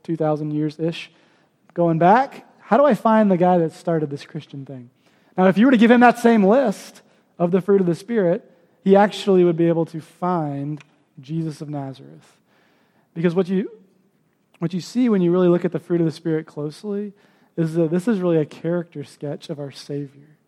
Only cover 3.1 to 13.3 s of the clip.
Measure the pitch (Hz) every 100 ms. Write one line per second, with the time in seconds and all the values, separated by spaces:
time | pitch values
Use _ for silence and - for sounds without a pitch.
3.1 | 220 214 180 180 180 160 - - 165 151
4.1 | 143 - 160 - 143 135 135 120 _ _
5.1 | _ _ - 185 185 254 254 226 240 247
6.1 | 233 233 226 190 240 247 185 - - _
7.1 | _ _ _ 175 185 175 196 180 165 -
8.1 | 233 175 196 - _ _ _ 196 196 208
9.1 | - - 190 175 170 170 165 165 160 143
10.1 | _ 180 180 151 139 143 151 - _ _
11.1 | - 131 165 160 143 147 147 135 131 135
12.1 | 156 _ _ _ _ _ _ _ _ _
13.1 | - 175